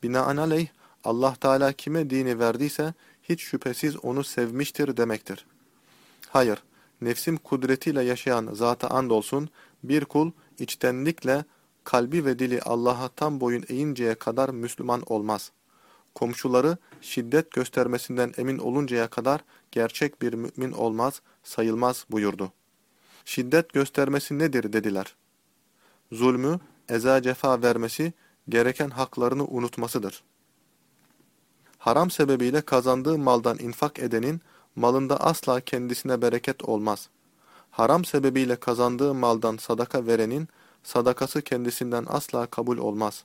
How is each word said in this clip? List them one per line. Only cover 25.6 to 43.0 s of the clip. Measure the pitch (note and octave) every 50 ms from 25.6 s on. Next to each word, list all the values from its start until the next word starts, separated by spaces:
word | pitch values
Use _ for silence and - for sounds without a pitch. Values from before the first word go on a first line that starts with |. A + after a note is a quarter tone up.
| _ _ _ _ _ _ _ _ _ _ -
"Zulmü, | A2+ A#2+ B2+ C3 B2 B2+ C#3 E3 F3+ - - _ _ _ -
eza | A#2+ A#2 A2 B2+ C3+ C3+ B2
cefa | B2+ B2+ - - C#3 C3 A#2+ A#2
vermesi, | B2 A#2 A#2 A2+ A2+ - - D#3 E3+ E3+ _ _ _ _ _ _ -
gereken | B2 - - B2 B2+ - D3+ C#3+
haklarını | B2+ A2+ C3 B2+ - - B2 A#2+ B2+ C3+ C#3+
unutmasıdır." | - - B2+ A#2+ A#2+ - - A#2 A#2 - C3+ G#2 G2 - - _ _ _ _ _ _ _ _ _ _ _ _ _ _ _ _ _ _ _ _ _ _ _ _ _ _ _ _ _ _ _ _
Haram | - - A#2 C#3+ E3+ F#3
sebebiyle | - - D#3 C#3 C#3 B2+ B2 B2 C3 D3+
kazandığı | D3+ - C#3 C3 A#2+ B2+ B2+ B2+ C3 D3 D#3+ D3+
maldan | C#3+ C3 B2 A#2+ A2+ A#2+ A2+ -
infak | A#2+ A#2+ A2 - - D3 - -
edenin | C3 A#2+ A#2 A2+ A2+ C3+ D#3 E3 _ _ _ _ _ _ _
malında | - A#2 A#2+ B2+ C3 C3+ C3 C#3 -
asla | - - E3 - - - B2+ B2+
kendisine | B2+ - - B2+ B2 B2 B2 - - C3+ C3 A#2+ A#2
bereket | A#2+ A2+ A#2+ - - C3+ _ -
olmaz. | - A2+ G#2+ G#2 G#2+ G#2 G2+ - - _ _ _ _ _ _ _ _ _ - _ _
Haram | _ - A2+ A#2 C#3+ E3+ F3+
sebebiyle | - - D3 C3+ C#3 B2+ C3 C3 B2 B2
kazandığı | A#2+ - - A#2+ A#2 B2 B2 B2 A#2+ C3+ C#3+ C#3
maldan | C3 B2 A#2+ A#2 A2+ A2 A#2 A2
sadaka | A2 - - A#2+ A2 A#2+ - - C#3 B2
verenin | A2+ A#2 A2+ A2+ A2 A#2+ C#3+ E3 D#3+ _ _ _ _ _ _ _
sadakası | - - B2+ A#2+ B2 B2+ - C3+ C3 - D3+ D3
kendisinden | - C#3 B2 B2 A#2+ A#2+ - C3 B2 A#2+ A#2+ A#2 -
asla | - D3 - - - B2 A#2+
kabul | A#2 - - A#2 A#2+ B2 -
olmaz. | - A2 G#2 G#2+